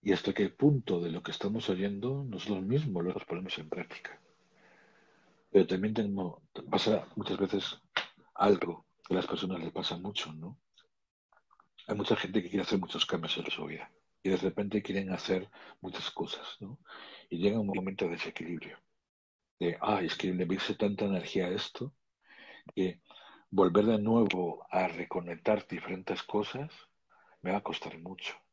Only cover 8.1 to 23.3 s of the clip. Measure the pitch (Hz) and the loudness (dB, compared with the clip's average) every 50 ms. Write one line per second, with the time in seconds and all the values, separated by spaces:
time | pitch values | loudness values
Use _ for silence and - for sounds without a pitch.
8.1 | - _ _ _ _ - - 101 101 90 - 87 85 - - _ _ _ _ - | -10 _ _ _ _ 2 6 6 6 6 4 -4 -4 -8 -10 _ _ _ _ 0
9.1 | 92 92 87 - - - - 90 92 87 - 85 - - 80 - 92 87 90 101 | 0 0 0 0 -2 -2 -2 -2 -4 -4 -6 -6 -6 -4 -4 -4 -4 -4 -6 -6
10.1 | 104 - - 80 76 78 80 87 113 - _ _ _ _ _ _ _ _ _ _ | -6 -6 -6 -8 -10 -10 -12 -12 -12 -14 _ _ _ _ _ _ _ _ _ _
11.1 | _ _ _ _ _ _ _ _ _ _ - _ _ - - - 104 104 98 - | _ _ _ _ _ _ _ _ _ _ -20 _ _ -20 -6 -6 -2 -2 2 2
12.1 | 117 - - 98 95 107 92 - - 101 90 - 110 98 92 - - 80 - - | 2 2 0 0 0 0 0 0 -2 -2 0 2 0 0 0 0 0 -2 0 0
13.1 | - 85 80 80 - - - - - - - - - - - - _ _ _ _ | 0 -2 0 -2 -4 -2 -2 -6 -6 -6 -6 -8 -8 -10 -12 -16 _ _ _ _
14.1 | _ _ _ 98 95 90 - 95 - - 104 101 - 107 98 - 98 98 98 95 | _ _ _ 2 2 2 2 0 0 0 -4 0 0 0 0 0 -2 -2 -2 -2
15.1 | 92 87 - - 98 92 95 - _ - - - - _ - 92 87 - - - | -4 -4 0 0 0 0 0 -4 _ -20 -20 -20 -20 _ -12 -10 -8 -6 -8 -8
16.1 | - - 85 - - - - - - - 104 98 123 - _ - - - - - | -4 -6 -6 -6 -6 -10 -10 -12 -12 -10 -10 -12 -12 -14 _ -18 -18 -18 -16 -16
17.1 | - - - _ - 82 87 101 104 113 107 98 95 98 92 95 95 95 101 87 | -18 -20 -12 _ -4 2 2 4 4 4 0 0 0 -2 -2 -4 -2 -2 -2 -2
18.1 | 85 82 - - - - 82 80 87 - - - - - _ _ _ _ _ _ | -2 -4 -6 -8 -8 -8 -6 -6 -6 -6 -8 -12 -16 -18 _ _ _ _ _ _
19.1 | _ _ _ _ _ _ _ _ _ _ 90 87 82 - - - 104 98 87 82 | _ _ _ _ _ _ _ _ _ _ -2 -2 0 0 0 0 0 2 0 -2
20.1 | - - - 98 92 90 92 85 92 95 - - 107 - 110 101 101 95 107 101 | -4 -2 -2 0 0 0 0 0 0 -2 0 -2 -2 0 0 0 0 0 0 0
21.1 | 98 92 87 - - 98 92 90 92 104 - - - - 123 143 - _ _ _ | 0 0 -2 -2 -2 0 0 0 0 -2 -4 -6 -6 -8 -8 -8 -8 _ _ _
22.1 | _ _ _ _ - - - - - - - - - - 92 92 87 - _ _ | _ _ _ _ -20 -20 -20 -20 -20 -20 -20 -10 -2 0 0 0 0 -4 _ _
23.1 | - - - - | -20 -20 -20 -20